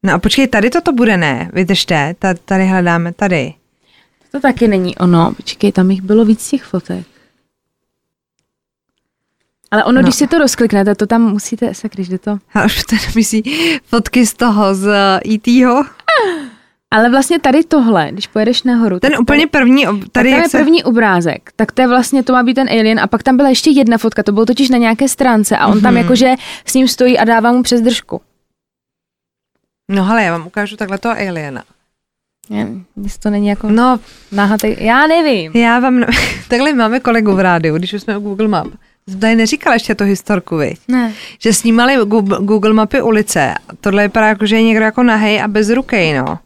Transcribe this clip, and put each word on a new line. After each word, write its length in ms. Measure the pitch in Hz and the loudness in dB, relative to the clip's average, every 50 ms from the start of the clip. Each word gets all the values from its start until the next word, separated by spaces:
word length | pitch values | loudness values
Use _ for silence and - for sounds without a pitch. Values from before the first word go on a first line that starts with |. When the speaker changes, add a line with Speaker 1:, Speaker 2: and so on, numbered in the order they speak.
| - | -2
Speaker 1:
No 100 | 196 147 | -2 -2
a 60 | 180 | 0
počkej, 280 | - 220 - - 269 262 | 0 0 0 2 0 2
tady 220 | - 214 202 240 | 0 0 0 0
toto 220 | - 339 339 349 | 0 0 -2 0
bude, 260 | 285 240 247 220 208 180 | 0 2 2 2 2 0
ne? 320 | 170 147 135 117 87 87 - | 0 -2 -2 -4 -6 -8 -4
Vydržte, 640 | 87 - 160 196 - - - 175 151 143 151 180 _ | -4 -2 -2 -2 -2 -2 -2 -2 -2 -2 -4 -6 _
ta-, 140 | - 190 180 170 _ | -4 -4 -4 -4 _
tady 220 | - 196 190 190 185 | -4 -2 0 0 0
hledáme, 460 | 190 185 175 175 170 170 170 170 170 | 0 0 0 0 0 -2 -2 -6 -6
tady. 400 | - 208 196 180 160 131 139 156 _ _ _ _ _ _ _ _ _ _ _ _ _ _ _ | -4 -2 -2 0 -2 -2 -6 -10 _ _ _ _ _ _ _ _ _ _ _ _ _ _ _
Speaker 2:
To 80 | - 277 | -12 -2
taky 280 | 269 277 254 - 240 226 | 0 0 0 2 2 2
není 300 | 202 190 185 180 - - | 2 0 -2 -4 -4 -2
ono, 360 | 180 180 175 170 165 - - | 0 2 4 4 2 0 -2
počkej, 380 | - - - - _ - 202 | -6 -12 -14 -8 _ -2 -2
tam 200 | - - 185 185 | 0 2 0 0
jich 100 | 196 190 | 0 -2
bylo 240 | 190 190 208 220 233 | -2 0 2 2 4
víc 240 | 214 220 214 - - | 2 2 0 0 -6
těch 140 | - 262 - | -6 -6 -6
fotek. 420 | - - 180 - - 180 185 175 _ _ _ _ _ _ _ _ _ _ _ _ _ _ _ _ _ _ _ _ _ _ _ _ _ _ _ _ _ _ _ _ _ _ _ _ _ _ _ _ _ _ _ _ _ _ _ _ _ _ _ _ _ | -6 -8 -8 -8 -8 -12 -12 -12 _ _ _ _ _ _ _ _ _ _ _ _ _ _ _ _ _ _ _ _ _ _ _ _ _ _ _ _ _ _ _ _ _ _ _ _ _ _ _ _ _ _ _ _ _ _ _ _ _ _ _ _ _
Ale 120 | - 208 - | -2 -2 0
ono, 120 | - 240 | 2 2
Speaker 1:
No. 80 | 262 - | 4 4
Speaker 2:
když 120 | 269 254 | 2 2
si 120 | - 294 262 | 2 0 0
to 100 | - 339 | 2 2
rozkliknete, 580 | 302 254 - - 240 214 208 202 196 208 208 | 2 0 0 0 0 0 2 0 2 0 0
to 120 | - 214 202 | 0 0 0
tam 140 | 233 233 | 2 2
musíte, 520 | 233 226 202 208 - - - 214 247 220 190 | 2 2 0 -2 -6 -8 -6 -6 -6 -6 -6
sakryš, 360 | - - 220 - - 190 175 | -8 -12 -12 -10 -8 -8 -8
jde 100 | 185 185 | -8 -8
to? 180 | _ 208 208 202 _ _ _ | _ -6 -8 -8 _ _ _
Speaker 1:
A 120 | 214 202 | 0 0
už 180 | 214 - - - | 0 0 -2 -4
to 120 | - - 214 - - | -2 -4 -4 -2 -2
nabízí 360 | - 226 220 - - 220 208 240 294 311 330 339 320 277 _ | 0 0 0 0 0 -4 -4 -4 -4 -2 -2 -2 -2 -4 _
fotky 400 | _ - 233 226 - - 247 247 | _ -2 -2 -2 0 0 2 2
z 80 | 220 - | 2 0
toho, 420 | _ 247 240 208 208 214 190 196 | _ -2 0 2 2 2 0 0
z, 120 | 190 190 202 | 0 0 0
eh, 460 | 208 202 196 196 190 185 - - 220 | 2 2 2 2 0 0 -2 -2 -4
E 60 | 214 | -2
T 260 | _ - 240 262 254 | _ 2 2 4 4
ho. 180 | 254 240 269 294 - - _ - - 659 587 453 392 349 320 285 254 226 _ _ _ _ _ _ _ | 4 4 2 0 -4 -8 _ -4 -2 0 0 0 -2 -4 -6 -10 -14 -18 _ _ _ _ _ _ _
Speaker 2:
Ale 180 | - 214 220 240 | 0 2 2 4
vlastně 300 | 240 269 269 - 349 330 | 2 2 2 0 -2 0
tady 240 | - 285 254 302 330 | 0 2 2 2 2
tohle, 440 | 330 - 302 247 226 220 180 156 143 | 2 2 2 2 2 2 0 0 -2
když 160 | - 190 202 - | -6 -12 -12 -8
pojedeš 360 | _ 220 214 226 247 - - | _ -2 0 0 0 0 0
nahoru, 360 | 254 247 233 226 214 185 180 | 0 0 0 0 0 -2 0
Speaker 1:
Ten 120 | - 269 | 0 0
Speaker 2:
tak 80 | 302 277 | 0 0
Speaker 1:
úplně 280 | 262 233 285 294 320 302 | 0 2 2 2 2 2
Speaker 2:
tady, 20 | - 302 262 | 2 2 4
Speaker 1:
první 240 | 233 254 277 277 175 | 4 4 4 2 0
ob-, 120 | 208 202 190 | -2 -4 -6
Speaker 2:
tak 60 | - | -4
Speaker 1:
tady, 180 | _ 254 233 262 | _ 0 2 2
Speaker 2:
tam 80 | 262 302 | 2 2
Speaker 1:
jak 80 | 339 | 2
Speaker 2:
je 40 | 330 | 0
Speaker 1:
se 80 | - 254 | 0 0
Speaker 2:
první 260 | 311 277 330 349 - | 2 4 2 2 2
obrázek, 680 | - 233 233 233 208 190 175 170 170 - - _ - _ | 0 0 2 2 2 2 2 0 -2 -4 -6 _ -20 _
tak 160 | - 220 - | -4 -4 -2
to 100 | - - | 0 0
je 60 | 254 247 | 2 2
vlastně, 360 | 240 254 240 - - 269 247 | 2 2 0 2 0 -2 0
to 100 | - 254 | 2 2
má 100 | 254 247 | 2 2
být 100 | 240 254 | 2 0
ten 160 | 254 269 - | 0 0 0
alien 300 | - 226 220 220 226 226 | 0 0 2 2 2 0
a 80 | 247 233 | 0 -2
pak 160 | - 233 - | -2 -2 0
tam 140 | 269 254 254 | 2 2 4
byla 120 | 285 277 | 4 2
ještě 200 | 262 - - 320 | 2 2 2 2
jedna 280 | 294 277 269 220 233 220 | 4 4 4 4 2 2
fotka, 260 | - 226 - - 202 | 0 0 -2 -2 -2
to 80 | - | 0
bylo 140 | 202 202 226 | 0 0 2
totiž 240 | 220 254 220 277 254 | 0 2 0 0 0
na 80 | 254 240 | 2 2
nějaké 300 | 233 226 226 220 277 269 | 2 0 0 0 0 -2
stránce 480 | - - 277 254 233 214 214 - 220 - | -2 0 0 2 2 2 2 0 0 0
a 100 | - 208 | 2 2
on 140 | 208 214 | 2 2
tam 120 | 202 254 240 | 2 2 2
Speaker 1:
Mhm. 80 | 240 233 | 2 2
Speaker 2:
jakože 300 | - 254 226 254 254 254 262 - - - - _ | 2 2 4 4 2 2 0 -4 -14 -18 -16 _
s 80 | - - | -4 0
ním 140 | 254 262 247 | 0 0 0
stojí 320 | - - 254 247 254 - | 0 2 2 2 4 2
a 40 | 226 | 2
dává 280 | 220 233 226 220 240 | 2 2 2 2 2
mu 120 | 240 247 247 | 2 2 0
přes 180 | - 247 240 | 0 0 2
držku. 400 | 226 240 233 - - _ - - _ _ _ _ _ _ _ _ _ _ _ _ _ _ _ _ _ _ _ _ _ _ _ _ _ _ _ _ _ _ _ _ _ - | 2 0 0 -2 -8 _ -12 -12 _ _ _ _ _ _ _ _ _ _ _ _ _ _ _ _ _ _ _ _ _ _ _ _ _ _ _ _ _ _ _ _ _ -4
Speaker 1:
No 140 | 196 196 185 | -2 -2 0
hele, 200 | 190 220 233 214 | 2 2 0 0
já 80 | 180 170 170 | 0 -2 -4
vám 100 | 160 180 | -8 -10
ukážu 300 | _ 214 208 202 208 208 | _ -8 -8 -8 -8 -10
takhle 200 | 214 190 196 190 | -10 -8 -8 -6
toho 180 | - 233 226 | -6 -6 -6
aliena. 480 | - 208 190 175 165 151 143 135 120 - _ _ _ _ _ _ _ _ _ _ _ _ _ _ _ - _ | -4 -6 -6 -6 -8 -10 -10 -12 -14 -16 _ _ _ _ _ _ _ _ _ _ _ _ _ _ _ -16 _
Speaker 2:
Ne, 180 | 214 208 220 214 226 190 180 _ _ - 202 | -8 -6 -6 -6 -8 -14 -16 _ _ -12 -10
jestli 160 | 202 - - | -10 -10 -6
to 100 | - 214 | -4 -4
není 180 | 208 202 208 208 | -2 -2 -2 -2
jako 220 | 202 196 - 214 | -2 -4 -2 0
Speaker 1:
No. 300 | 208 220 240 254 254 233 - - - - - _ | 2 2 4 2 0 0 -4 -12 -20 -20 -18 _
Speaker 2:
náhatej, 460 | - 202 202 202 214 214 - 214 214 - | -4 -2 0 0 0 0 -2 -4 -4 -2
já 280 | - 220 233 262 294 311 | -2 0 2 2 2 4
nevím. 440 | 320 339 330 302 254 196 165 156 160 | 2 2 2 2 0 -2 -4 -2 0
Speaker 1:
Já 240 | 233 233 233 233 247 | 0 2 2 2 2
vám 200 | 247 262 254 247 | 2 2 2 0
ne-, 80 | 240 - 233 - - - | 0 0 0 -2 -2 -4
<laughs> 200 | - - - - | -6 -10 -6 -4
takhle 260 | 247 240 269 302 302 | -2 0 0 0 0
máme 260 | 254 233 214 233 262 | 0 0 0 0 -2
kolegu 360 | 254 254 233 233 220 208 190 | -2 0 0 2 2 2 0
v 40 | 190 | 2
rádiu, 380 | 196 185 175 170 160 160 151 160 | 2 2 0 0 0 -2 -2 -2
když 160 | 180 185 208 | -4 -6 -8
už 80 | 208 | -10
jsme 160 | - - 208 202 | -6 -6 -6 -6
u 40 | |
Google 260 | 208 208 196 190 220 214 | -6 -8 -4 -2 -2 -2
Map. 200 | 208 170 151 370 - - _ _ _ _ _ - | 0 -2 -4 -6 -14 -20 _ _ _ _ _ -14
Jsem 100 | 190 190 | -8 -2
tady 160 | 202 220 226 | 0 2 2
neříkala 380 | 226 226 220 - 302 - - 254 | 2 2 0 -2 -2 -2 0 0
ještě 220 | 226 226 - 220 | 0 0 -4 -4
tu 80 | 214 208 | -2 0
historku, 540 | 196 196 190 - - 214 185 175 - 170 160 | -2 -2 -2 -2 -4 -4 -4 -4 -4 -4 -4
viď? 220 | 147 - - - _ - | -4 -4 -6 -10 _ -4
Speaker 2:
Ne. 260 | 247 254 240 226 214 214 - - - _ | -2 -2 -2 -4 -6 -10 -16 -20 -20 _
Speaker 1:
Že 140 | - 226 220 | -2 0 0
snímali 440 | - - 233 226 233 240 262 277 262 | 0 0 2 2 2 2 2 2 2
Gu-, 480 | 220 202 208 226 202 196 202 - 190 | 0 0 0 0 0 0 -2 -2 0
Google 280 | 202 214 214 196 214 220 | 0 0 0 2 2 2
Mapy 280 | 220 220 214 - 277 | 2 0 0 -2 -2
ulice. 520 | 226 226 220 214 208 - - 180 143 123 - - _ - - - | 0 0 0 0 0 -2 -2 -2 -2 -2 -4 -6 _ -14 -20 -6
Tohle 220 | - 208 190 202 208 | -4 -2 0 0 0
vypadá 240 | 202 202 226 220 214 | 0 0 0 0 0
jako, 180 | 214 202 214 | 0 0 -2
že 100 | 202 214 | 0 2
je 80 | 226 226 | 2 2
někdo 220 | 226 220 220 220 | 2 2 2 0
jako 180 | 220 214 - 254 | 0 0 2 2
nahej 380 | 240 226 214 214 214 208 208 | 2 2 2 0 0 0 -2
a 60 | - 214 | -2 -2
bez 220 | 202 214 214 202 | -2 -2 0 0
ruky, 440 | 233 254 262 - - 214 175 160 151 135 | 0 -2 -2 -2 -2 0 0 0 0 -2
no. 220 | 131 - - 170 _ | -4 -4 -8 -10 _